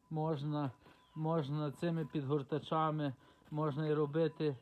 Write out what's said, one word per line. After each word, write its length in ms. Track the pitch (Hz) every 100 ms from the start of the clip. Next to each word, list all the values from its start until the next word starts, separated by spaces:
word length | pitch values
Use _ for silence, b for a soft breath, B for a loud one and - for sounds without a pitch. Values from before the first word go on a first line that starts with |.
| _
Можна, 600 | 156 156 151 147 147 143 - B B B -
можна 560 | 156 165 135 151 151
цими 340 | 139 175 165 151
підгортачами, 1080 | 160 135 147 131 151 - 160 156 156 147 131 B B -
можна 360 | 151 156 139 156
і 60 |
робити 640 | 151 151 151 160 156 156 131